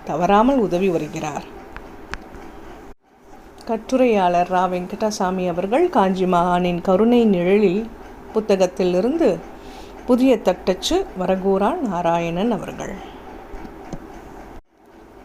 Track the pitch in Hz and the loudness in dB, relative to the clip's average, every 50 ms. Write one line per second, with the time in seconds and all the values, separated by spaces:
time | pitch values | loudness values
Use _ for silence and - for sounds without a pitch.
0 | - - 165 151 175 175 202 208 220 254 285 269 214 175 165 175 190 196 170 156 | -6 -6 -2 0 2 4 6 6 6 4 4 2 2 2 0 0 0 0 0 0
1 | 156 147 - 160 - 151 143 135 - - - - - - - - - - - - | -2 -4 -6 -8 -8 -8 -8 -10 -12 -12 -16 -18 -18 -18 -16 -16 -16 -16 -18 -18
2 | - - - - - - - - - - - - - - - - - - - - | -14 -14 -14 -14 -14 -16 -20 -18 -18 -18 -18 -18 -18 -18 -20 -20 -20 -20 -20 -20
3 | _ _ _ _ _ - - - - - - - - - 226 220 220 - 262 254 | _ _ _ _ _ -20 -20 -20 -20 -20 -20 -16 -8 -6 -6 -6 -4 -2 0 2
4 | 254 247 220 202 185 180 175 175 180 175 185 180 180 185 180 180 180 180 208 202 | 4 4 4 4 4 4 4 2 2 2 2 0 2 0 0 -4 -4 -6 -6 -4
5 | 220 214 208 - 202 180 190 185 180 180 170 175 180 196 220 285 359 349 - 240 | -4 -4 -2 -2 -2 -2 0 0 -2 -2 -2 -2 -2 0 2 2 2 2 4 2
6 | 196 190 190 185 190 180 185 175 170 180 180 180 180 175 175 170 170 - 190 185 | 2 4 2 2 2 2 4 2 4 4 2 2 2 0 -2 -2 0 2 2 4
7 | 214 233 247 240 233 220 196 175 175 180 196 208 214 190 170 208 226 226 - - | 4 6 6 6 6 6 4 4 4 4 4 4 4 4 2 0 -2 -6 -10 -16
8 | - - - - - - - 220 214 - 202 185 190 180 - - 196 180 180 180 | -18 -18 -18 -18 -18 -4 -4 -2 0 2 2 4 2 2 2 0 0 2 2 2
9 | 190 240 294 330 330 240 175 165 - - - - - - - - - - - - | 2 0 2 2 2 2 2 0 -4 -12 -18 -18 -18 -18 -18 -18 -18 -18 -18 -10
10 | - - 247 233 254 269 247 208 - 202 185 - - - 185 185 - - 311 370 | 0 2 2 4 6 4 4 4 2 0 0 0 0 -2 -2 -2 -2 0 0 0
11 | 381 - - 190 180 185 190 190 180 196 190 190 202 226 311 359 311 220 180 170 | 0 -2 -6 -4 -2 0 0 0 2 0 2 2 2 0 0 -2 -2 -2 -2 -2
12 | 175 165 170 170 170 170 165 175 196 240 226 170 - - - - - - 190 185 | 0 0 0 0 0 -2 -2 -2 0 0 -2 -2 -4 -8 -10 -10 -10 -10 -10 -12
13 | - - - - - - - - - - - - - - - - - - - - | -14 -16 -18 -18 -18 -18 -18 -18 -16 -14 -14 -14 -14 -14 -16 -18 -14 -14 -14 -14
14 | - - - - - - - - - - - - - _ _ _ _ - - - | -14 -16 -18 -18 -18 -18 -18 -18 -20 -18 -18 -20 -20 _ _ _ _ -20 -20 -20
15 | - - - - | -20 -20 -20 -20